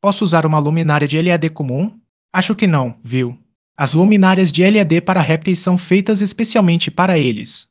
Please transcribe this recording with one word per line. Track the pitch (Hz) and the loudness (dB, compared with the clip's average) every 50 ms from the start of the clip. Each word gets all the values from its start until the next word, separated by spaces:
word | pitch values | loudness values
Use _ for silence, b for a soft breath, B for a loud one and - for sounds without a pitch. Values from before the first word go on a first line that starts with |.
Posso | - 196 196 - 220 | 0 -2 -2 0 0
usar | 190 160 165 156 | 0 0 2 2
uma | 160 156 156 | 2 0 0
luminária | 147 147 156 165 165 156 147 147 143 147 | 0 0 -2 -2 0 0 0 0 0 0
de | 139 156 | -2 0
L | 165 180 | 0 0
E | 175 170 | 0 0
D | 156 160 | -2 -4
comum? | 156 - 151 131 123 135 175 220 - - _ _ _ _ _ _ _ | -6 -6 -8 -6 -4 -4 -4 -6 -6 -12 _ _ _ _ _ _ _
Acho | 185 185 - 220 | -4 -2 -2 -2
que | 202 226 190 | 0 0 2
não, | 165 147 131 120 113 _ | 2 2 0 -2 -6 _
viu? | _ 117 120 131 123 120 127 - _ _ _ _ _ _ _ - | _ -6 -4 -2 -2 -4 -6 -12 _ _ _ _ _ _ _ -4
As | 143 135 - | -4 -2 2
luminárias | 156 180 202 214 202 190 185 190 185 190 170 | 2 4 4 4 4 4 4 4 2 2 0
de | 143 147 180 | 2 2 2
L | 190 214 214 | 2 4 2
E | 202 | 2
D | 160 160 170 | 2 0 0
para | 170 - 202 190 | 0 0 0 0
répteis | 156 123 160 160 160 - 185 175 | 0 0 0 -2 0 -2 -2 -2
são | - - 180 180 | 0 0 -2 -2
feitas | - - 185 196 190 196 220 196 | 0 0 0 0 2 0 -2 -2
especialmente | 208 196 - - 226 226 - 233 202 175 170 165 - - | -2 -4 -4 -4 -4 -2 0 2 2 4 2 0 -2 -4
para | - - 185 190 185 160 | -4 -2 0 0 2 2
eles. | 147 131 113 107 - - - - - _ | 0 0 -2 -4 -8 -10 -10 -12 -12 _